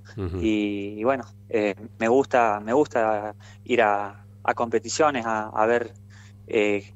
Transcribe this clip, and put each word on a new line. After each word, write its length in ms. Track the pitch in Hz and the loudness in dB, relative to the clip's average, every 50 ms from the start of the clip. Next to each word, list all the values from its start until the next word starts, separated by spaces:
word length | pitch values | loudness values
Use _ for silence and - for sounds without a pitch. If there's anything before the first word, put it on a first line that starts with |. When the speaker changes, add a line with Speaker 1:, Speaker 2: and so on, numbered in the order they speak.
| - - - | -20 -16 -10
Speaker 1:
Ujú. 220 | 104 95 87 87 95 | -8 -8 -6 -4 -2
Speaker 2:
Y, 540 | - 110 107 104 104 101 101 101 98 101 104 107 | 0 0 0 0 0 -2 -2 -4 -8 -8 -8 -4
y 60 | 110 | -2
bueno, 200 | 127 139 131 120 - - - - - | 0 0 -2 -4 -12 -18 -20 -14 -4
eh, 260 | - 110 104 104 92 - 107 113 - - | -2 0 0 0 -2 -4 -10 -16 -8 -2
me 100 | 113 113 | 0 4
gusta, 520 | 120 135 135 - - 123 117 113 104 104 104 | 4 4 4 4 4 2 4 4 2 -2 -2
me 80 | 113 120 | 0 2
gusta 600 | 143 151 - - 123 110 110 110 104 104 107 104 - - - - - - | 2 2 2 0 0 0 0 0 0 -2 -6 -10 -12 -18 -20 -20 -14 -4
ir 180 | - 123 117 113 | -2 2 4 4
a, 420 | 104 101 101 104 98 104 - - - - - - | 4 4 2 -2 -6 -10 -14 -20 -20 -18 -8 -2
a 120 | - 123 | -2 0
competiciones, 680 | - 120 117 113 110 - 117 - - 156 151 143 123 113 | 0 -2 0 0 -2 -2 -2 -2 2 2 2 2 0 -2
a, 220 | 117 113 110 107 110 | -2 -2 -4 -4 -4
a 180 | - - 107 | 0 0 2
ver, 260 | 113 120 120 117 110 - - - - - - - - - - - - | 4 2 2 0 -4 -12 -18 -20 -20 -20 -20 -20 -20 -20 -18 -10 -4
eh, 440 | - 110 104 104 104 101 101 - - | 0 0 2 2 0 -2 -4 -8 -12